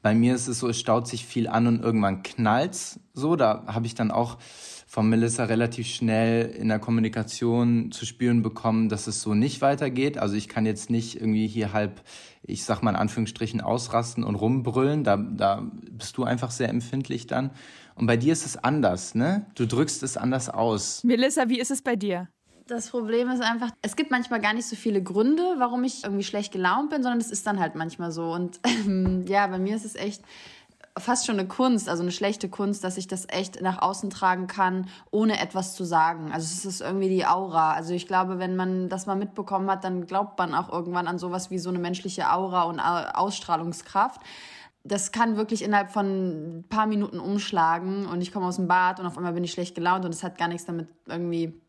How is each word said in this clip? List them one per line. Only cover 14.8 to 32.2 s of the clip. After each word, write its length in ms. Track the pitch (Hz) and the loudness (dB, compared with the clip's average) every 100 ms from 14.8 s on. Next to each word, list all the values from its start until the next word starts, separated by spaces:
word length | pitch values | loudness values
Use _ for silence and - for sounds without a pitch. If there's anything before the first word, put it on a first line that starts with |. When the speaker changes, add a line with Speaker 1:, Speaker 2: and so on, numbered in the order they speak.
| 135 151 | 2 2
Speaker 1:
Da, 140 | 113 101 | 2 2
da 460 | 104 104 98 101 - - - | 0 0 2 2 -4 -10 -16
bist 260 | 113 - - | -14 -10 -4
du 60 | |
einfach 280 | 120 123 123 | 0 0 -2
sehr 180 | - 117 | -2 0
empfindlich 560 | 117 117 135 131 127 - | 0 -2 -4 -4 -6 -2
dann. 240 | 127 131 - - - - - | -2 -2 -6 -20 -20 -20 -2
Und 100 | 117 | 2
bei 100 | 117 | 4
dir 160 | 139 | 4
ist 140 | 160 - | 2 -2
es 120 | - | -2
anders, 580 | 123 151 104 90 - 113 | 0 4 2 2 -2 0
ne? 320 | 143 202 202 - | 2 0 -2 -4
Du 100 | 117 | 0
drückst 380 | 120 156 - | 2 2 0
es 140 | 131 - | -4 -2
anders 320 | 127 131 123 | 0 0 -2
aus. 540 | 101 117 107 - - | 0 2 2 -2 0
Speaker 2:
Melissa, 460 | 240 240 269 294 240 | 2 4 4 4 2
wie 100 | 247 | 2
ist 120 | 233 | 0
es 100 | 269 | -2
bei 140 | - 233 | 0 0
dir? 320 | 208 180 180 _ _ _ - | 0 -2 -6 _ _ _ -8
Speaker 3:
Das 220 | 233 - | -8 -4
Problem 400 | 247 220 233 247 | -4 0 2 2
ist 120 | 254 | 2
einfach, 280 | 226 233 233 - | 0 0 -4 -4
es 120 | 214 - | -4 -2
gibt 140 | 302 | 0
manchmal 300 | 254 240 233 | 0 0 0
gar 120 | 208 | 0
nicht 120 | 220 233 | 0 -4
so 80 | 208 | -4
viele 260 | 226 202 | 0 0
Gründe, 400 | 180 190 233 320 359 320 | 2 2 4 4 4 2
warum 240 | 240 247 | 0 0
ich 200 | 254 - | -2 -4
irgendwie 200 | 208 196 | -4 -2
schlecht 280 | 196 208 202 | -2 -4 -4
gelaunt 380 | 190 180 220 294 | 0 2 2 0
bin, 140 | 302 | 0
sondern 180 | 247 240 | 0 0
es 80 | 226 | -2
ist 140 | 202 214 | -4 -2
dann 140 | 202 | 0
halt 160 | 160 156 | -2 -2
manchmal 360 | 165 - 170 | -6 -4 -6
so. 200 | 165 165 | -4 -4
Und, 260 | 175 175 - | -2 -4 -2
<laughs> 40 | 247 | 0
ähm, 600 | 233 202 185 185 185 180 | 2 2 2 2 0 2
ja, 180 | 196 196 | 2 2
bei 120 | 185 | 0
mir 160 | 190 220 | -2 -2
ist 100 | 214 | -6
es 100 | - | -6
echt 280 | 202 202 - - - - _ _ - - | -6 -8 -18 -20 -20 -20 _ _ -16 -8
fast 280 | 240 247 - | -2 0 0
schon 120 | 208 | -2
eine 100 | 185 | -2
Kunst, 400 | - 254 226 - | 2 4 4 0
also 120 | 170 | -2
eine 80 | 180 | -2
schlechte 380 | 175 | -2